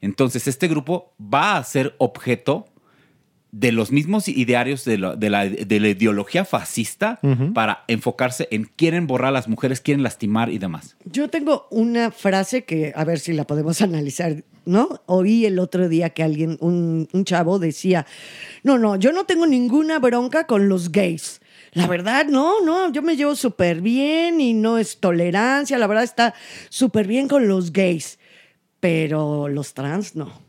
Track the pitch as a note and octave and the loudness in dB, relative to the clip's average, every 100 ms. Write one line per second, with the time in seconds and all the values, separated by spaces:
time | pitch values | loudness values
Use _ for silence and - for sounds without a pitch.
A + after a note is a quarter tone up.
0 | G2 G2 C3 B2 C#3 C3 F3+ D#3 C3+ F3 | -6 0 0 0 -4 -2 0 -2 -2 -6
1 | - _ G#2 C3+ F3+ F#3+ B2 C#3+ C3 - | -6 _ -2 0 2 0 -2 -2 -2 0
2 | B2+ - - A#2+ - D3+ - _ _ _ | -2 -2 -4 -2 0 -4 -4 _ _ _
3 | _ _ _ _ _ G#2+ A#2+ A2+ G#2+ C#3 | _ _ _ _ _ -2 0 2 2 0
4 | D3+ G#3 - C3+ A#2+ A#2+ B2 C#3 - G#2+ | 2 -2 -2 -2 2 2 2 -2 -2 0
5 | F#2 D2 G#2+ G2+ G2+ G2 G#2 G#2+ G#2+ G2 | -2 -2 0 2 0 -2 0 2 2 2
6 | A2 G2+ G2+ E3+ F#3+ A#2+ - - A2 - | 2 0 -2 -2 0 -4 -4 -6 -6 -4
7 | G#3 A#3 C#3+ B2+ C#3 G#3 G#2+ G2+ - A#2 | -4 -2 0 0 0 0 -2 -2 -4 -4
8 | A#2+ - B2+ B2+ D#3+ G#2+ - - E3 E3+ | -4 -2 -4 -2 -6 -4 -6 0 0 0
9 | E3 - B2+ C3+ A#2+ G#2+ C3+ B2+ - C#3+ | -2 0 0 -2 -2 -4 -2 -4 -2 0
10 | B2+ - G#2+ G#2+ A#2 G2 F#2+ D#2 - _ | 0 -4 -2 0 0 -4 -6 -8 -14 _
11 | - F3 D4 E4 C#4+ C#4 - G#3+ A3+ A#3 | -10 -6 -4 -4 0 -2 -2 -2 0 0
12 | A#3 - G3+ F#3+ F#3+ B3+ - D#3+ D3+ C#3+ | -2 -2 0 0 0 -4 -2 -4 -4 -4
13 | D#3 E3+ - D#3+ C#3+ D3 D3+ E3 G#3 D#3+ | -2 -2 -2 -4 -2 -2 -2 0 0 0
14 | C#3+ - E3+ D3+ - _ - F#3 D#4 E4 | -4 -4 -4 -4 -10 _ 0 2 2 -2
15 | - F#3 F#3 A3+ A3 F#3 F3+ F3+ F3+ E3 | -2 2 4 4 2 0 -2 0 0 2
16 | E3+ - D#3+ D3+ D#3+ D#3+ E3+ F3 E3+ E3 | 0 0 -2 0 -2 -2 0 0 0 -2
17 | D#3 F#3 G3 F3 E3 G3 E3 D3 F#3+ F3+ | -2 -2 0 0 2 0 -2 -2 0 0
18 | D3+ - - - - - B3+ C4+ A3 G3 | 0 -12 -20 -20 -20 -6 2 4 4 4
19 | G#3+ E4+ G4 F4 E4 C4 B3 C4+ D#4 D#4+ | 2 2 0 2 4 4 2 2 2 2
20 | B3+ A#3+ B3 D#4 D#4+ A3 G3+ F#3+ F3 E3 | 2 2 0 -2 0 2 4 2 0 0
21 | F#3 E3 - - _ - - E3 F3 F3 | 0 -2 -10 -16 _ -20 -10 -2 0 0
22 | F#3+ B3+ D4 C4+ D4+ G#4+ E4+ E4+ F#4 C#4+ | 0 0 2 2 4 2 2 2 0 0
23 | D#4 D#4 C#4+ D4 B3+ - F3 E3 F#3+ B3 | -2 0 0 0 -2 0 0 0 0 0
24 | C#4 D#4+ E4+ E4+ C4 A3+ A3 A3+ A3 - | 2 0 0 2 2 2 2 0 -2 -2
25 | F#3+ E3+ F3 F3+ A#3 C#4 C#4+ C4+ G#3+ G#3+ | 0 2 0 2 2 0 0 0 2 2
26 | A#3+ - A#3 - - - - - B3+ A3 | 0 2 0 0 -18 -20 -14 0 0 2
27 | G3 A#3 C#4 C#4 A3+ F#3+ F3 E3 F#3+ E3 | 0 0 2 4 4 2 0 0 2 0
28 | - - _ - _ _ _ _ F3+ D#3+ | -6 -16 _ -20 _ _ _ _ 0 0
29 | D#3 D#3 D3+ D3 D3 C#3+ C#3 - C#3 E3+ | 0 -2 -2 -2 -2 -4 -6 -8 -6 -4
30 | G3+ D#3 C3+ - | -6 -8 -10 -12